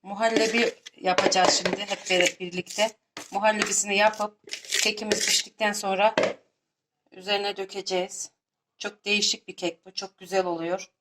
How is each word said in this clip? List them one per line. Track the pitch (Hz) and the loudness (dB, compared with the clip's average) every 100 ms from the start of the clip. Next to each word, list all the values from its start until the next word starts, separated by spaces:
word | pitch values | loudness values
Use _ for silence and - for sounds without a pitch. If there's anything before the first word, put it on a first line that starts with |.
Muhallebi | 190 196 226 220 220 226 233 - - - | -10 -2 2 2 2 2 0 -2 -20 -4
yapacağız | 185 180 190 190 180 - | 0 4 4 6 4 4
şimdi | 185 185 | 0 -4
hep | 202 196 - | -4 -6 0
bere-, | 185 175 - | 4 4 0
birlikte. | 180 180 175 - 220 - _ - - | -8 -8 -8 0 0 -2 _ -16 -8
Muhallebisini | 196 214 214 208 202 202 196 | 0 2 2 0 0 2 4
yapıp | 214 214 208 _ - - - - | 4 2 -6 _ -14 -14 -4 0
kekimiz | 214 214 214 202 - | 0 -2 -4 -2 0
piştikten | - - _ 214 | 0 -2 _ -2
sonra | 208 196 190 214 220 - - _ _ _ _ _ _ _ | -2 -2 2 2 4 -2 -4 _ _ _ _ _ _ _
üzerine | 190 185 202 202 196 | -16 -2 -2 -2 -4
dökeceğiz. | 190 196 185 185 185 - - _ _ _ _ _ | -8 -8 -2 -2 -2 -8 -14 _ _ _ _ _
Çok | 208 - | -10 -8
değişik | 202 208 208 - - | -2 2 2 -2 -8
bir | 180 | -6
kek | 175 - 190 | -6 -6 -12
bu. | |
Çok | - 190 _ | -12 -12 _
güzel | 180 190 | -2 0
oluyor. | 180 165 165 185 - _ | 0 -2 -2 -4 -6 _